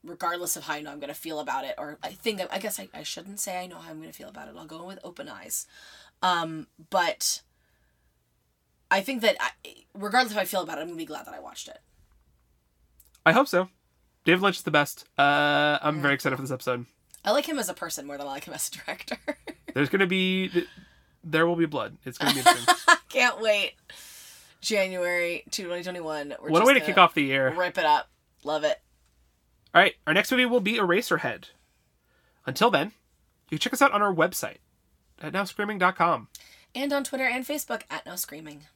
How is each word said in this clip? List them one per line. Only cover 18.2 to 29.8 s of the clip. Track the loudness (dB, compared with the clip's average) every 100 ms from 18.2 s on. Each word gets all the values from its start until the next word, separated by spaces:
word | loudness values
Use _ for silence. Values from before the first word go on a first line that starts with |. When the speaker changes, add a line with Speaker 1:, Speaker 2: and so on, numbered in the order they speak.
| -8
Speaker 1:
I |
like | -10
him | -10
as | -8 -8
a |
director. | -8 -10 -10 -8 -8 -8 -10
<laughs> | -12 -18 -8
Speaker 2:
There's | -2 0
gonna | 2 2
be, | 2 2 0 0
th-, | -2 -4 -14 -20 _ _ _
there | -2 2 2
will | 2
be | 0
blood. | 0 -6 -10
It's | -14 -4
gonna | 0
be | 4
interesting. | 4 4 2 2 4
Speaker 1:
<laughs> | 4 _
Can't | 0 0 0
wait. | 0 2 0 -8 _ -20 -20 -20 -20 -20 -20 _
January | -2 0 0 0 0 0 -2 -4 -8
twenty | -8 -6 -6
twenty-one. | -6 -8 -6 -6 -8 -10
We're | 2
Speaker 2:
What | 6
a |
Speaker 1:
just | 6
Speaker 2:
way |
to | 6
Speaker 1:
gonna | 4
Speaker 2:
kick | 6
off | 6
the | 6
year. | 0 2 2
Speaker 1:
rip | 0 -2 0
it |
up. | 4 2 0 _ _ _
Love | -4 -2
it. | 0 -2 _ _ _ _ _ _ _ _ _
Speaker 2:
All | 4